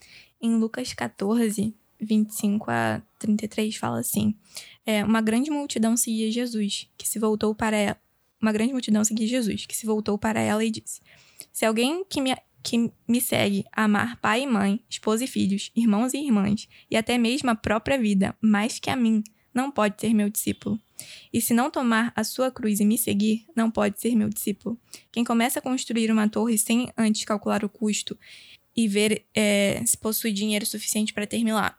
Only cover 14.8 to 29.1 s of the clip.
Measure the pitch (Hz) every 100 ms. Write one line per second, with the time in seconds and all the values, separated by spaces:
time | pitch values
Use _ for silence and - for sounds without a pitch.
14.8 | - - - 226 262 208 202 196 - -
15.8 | 233 202 254 269 285 208 196 214 - -
16.8 | _ 220 226 247 233 277 262 226 - 214
17.8 | - 269 214 196 - - 220 208 226 -
18.8 | - 262 226 220 214 _ _ 240 277 277
19.8 | 208 208 220 214 208 208 208 202 208 220
20.8 | - - - - - 233 - 233 277 320
21.8 | 240 220 233 - 220 - 262 254 220 202
22.8 | 208 226 - 202 214 220 - - 226 220
23.8 | 208 202 226 226 214 214 - 202 233 233
24.8 | _ - _ 233 233 233 247 - 254 254
25.8 | - 233 220 220 214 214 233 214 - 233
26.8 | 254 - 220 214 - 208 214 202 208 -
27.8 | 214 202 - - - - - - _ -
28.8 | 226 202 214